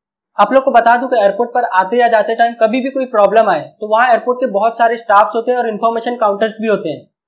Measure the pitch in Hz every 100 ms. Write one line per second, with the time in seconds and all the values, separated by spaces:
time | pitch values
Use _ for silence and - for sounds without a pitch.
0 | _ _ _ - 208 262 269 233 226 240
1 | 254 214 202 196 233 247 233 185 185 240
2 | 240 220 208 226 233 240 220 254 262 269
3 | 254 208 302 220 214 208 - _ 214 214
4 | 254 220 247 247 254 196 226 226 233 233
5 | - 202 214 233 233 247 226 208 226 226
6 | 240 240 214 202 220 214 220 196 165 -
7 | - _